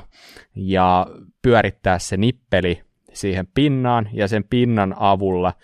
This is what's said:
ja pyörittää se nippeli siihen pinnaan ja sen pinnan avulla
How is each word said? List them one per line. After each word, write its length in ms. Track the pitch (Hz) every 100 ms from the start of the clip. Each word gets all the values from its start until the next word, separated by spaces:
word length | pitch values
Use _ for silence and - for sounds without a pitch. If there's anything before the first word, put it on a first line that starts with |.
| - _ - - - 101
ja 520 | 95 95 92 90 90 - - _
pyörittää 580 | 131 113 101 - - 90
se 180 | - 95
nippeli 640 | 113 - _ 92 90 87 - _ _
siihen 340 | - 101 95 90
pinnaan 560 | - 147 135 123 120 104
ja 140 | 110 98
sen 160 | 107
pinnan 520 | 101 123 120 110 95 -
avulla 540 | 101 98 98 90 90 -